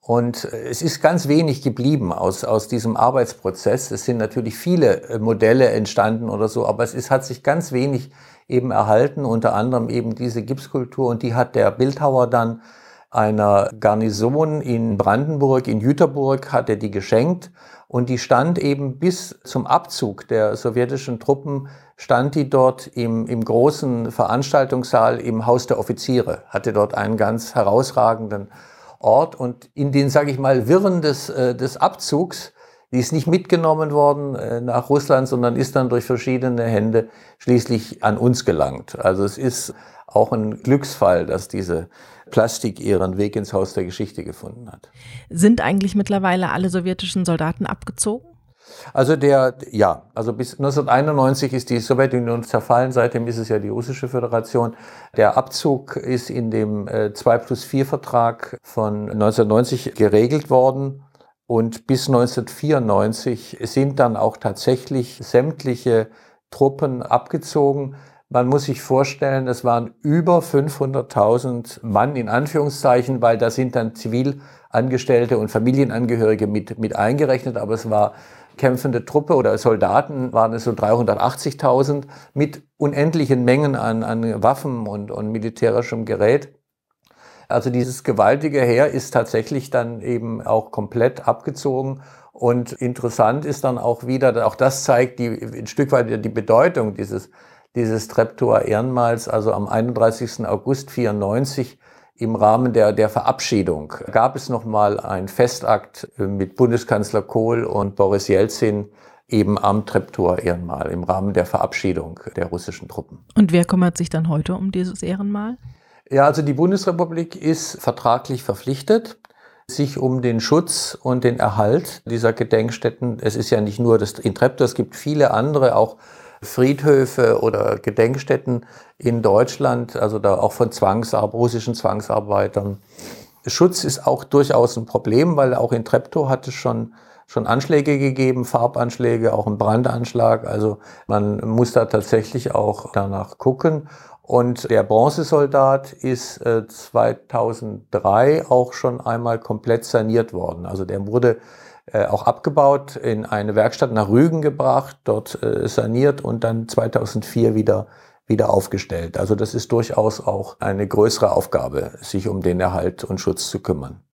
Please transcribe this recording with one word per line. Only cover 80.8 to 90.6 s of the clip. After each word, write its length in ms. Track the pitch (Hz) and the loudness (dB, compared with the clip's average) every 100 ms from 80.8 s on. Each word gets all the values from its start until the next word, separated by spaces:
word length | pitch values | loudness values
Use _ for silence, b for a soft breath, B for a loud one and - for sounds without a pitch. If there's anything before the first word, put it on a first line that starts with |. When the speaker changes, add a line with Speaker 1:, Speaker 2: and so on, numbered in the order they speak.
| 107 120 113 104 123 127 147 135 139 127 139 143 139 B B | 2 2 2 2 0 -2 -8 -2 2 2 2 -2 -6 B B
Speaker 1:
mit 280 | 139 147 - _ _ | -2 -2 -4 _ _
unendlichen 680 | 147 143 151 160 131 131 | -2 0 0 0 0 2
Mengen 300 | 120 131 147 | 4 2 2
an, 300 | 135 113 113 | 0 -2 -2
an 380 | 110 113 113 107 | -2 -2 -4 2
Waffen 440 | 110 135 147 120 107 | 2 2 -4 -6 -8
und, 240 | 104 104 | -8 -10
und 220 | 104 107 | -8 -6
militärischem 720 | 110 110 113 117 110 120 113 | -4 -6 0 2 2 -2 -6
Gerät. 500 | 110 98 104 143 147 _ _ _ _ _ _ b b b b | -4 0 4 2 0 _ _ _ _ _ _ b b b b
Also 220 | 120 127 | -2 0
dieses 340 | 123 123 131 | -2 -4 -6
gewaltige 560 | - 107 101 139 151 143 | -4 2 4 4 0 0
Heer 300 | 123 117 147 | 2 4 2
ist 220 | 135 - | 0 -2
tatsächlich 580 | 127 117 113 113 143 135 | -2 0 -2 -2 -6 -2
dann 320 | 123 117 117 | -2 -2 -8
eben 400 | 127 117 113 113 | -6 -4 -4 -8
auch 280 | - 110 | 0 0